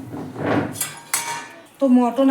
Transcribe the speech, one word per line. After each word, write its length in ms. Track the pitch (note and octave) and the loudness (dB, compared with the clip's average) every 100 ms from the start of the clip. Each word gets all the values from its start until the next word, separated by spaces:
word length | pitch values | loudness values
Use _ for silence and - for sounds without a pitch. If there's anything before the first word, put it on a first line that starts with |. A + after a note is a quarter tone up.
| - - - - - - - - - - - - - - - - - _ | -10 -12 -12 -6 -2 0 -2 -6 -8 -10 -8 -6 -4 -8 -10 -18 -20 _
তো 60 | C#4 B3 | 4 6
মটন 300 | A#3+ A#3 C4+ | 4 4 4